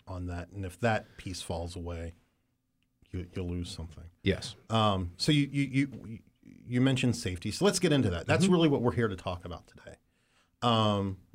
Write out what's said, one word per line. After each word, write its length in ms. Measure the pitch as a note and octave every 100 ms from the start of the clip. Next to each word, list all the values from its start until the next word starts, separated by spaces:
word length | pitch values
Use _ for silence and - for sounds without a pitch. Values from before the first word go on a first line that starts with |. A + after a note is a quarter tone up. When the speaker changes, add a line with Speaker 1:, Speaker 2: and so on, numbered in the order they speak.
| -
Speaker 1:
on 200 | F#2 F2+
that. 220 | F2 F2
And 120 | G2+
if 160 | F#2+ -
that 360 | A#2 G#2+ - -
piece 240 | G2 F2+
falls 340 | - E2 F2
away, 380 | F#2 E2+ E2+ E2 - _ _ _ _ _ _ _ _ _
you, 140 | F2+ F2
you'll 140 | G2 F2+
lose 200 | F2 F2
something. 360 | - E2 - E2 _
Speaker 2:
Yes. 320 | - F2+ - - -
Speaker 1:
Um, 420 | A2 G#2+ F#2+ F2 F2
so 160 | -
you, 160 | D3+ C#3
you, 120 | C#3
you, 560 | C#3 C3+ C#3 A#2 G#2 A2+ - _ - -
you 140 | - B2
mentioned 380 | C3 C3 B2+ A2
safety. 340 | F#2+ F2+ G#2+
So 140 | -
let's 120 | G3 G3+
get 140 | F3
into 180 | C#3+ C3
that. 140 | F2
That's 200 | - D#3+
Speaker 2:
Mm-hmm. 80 | F#3+
Speaker 1:
really 160 | F3+ E3
what 120 | C3
we're 120 | A#2
here 160 | E2+ A2+
to 80 | F#2
talk 260 | G2 F2
about 240 | F2 E2+ -
today. 300 | - - - _ _ _ _ _ _
Um, 560 | B2 A2+ G#2+ G2+ G2 F#2 _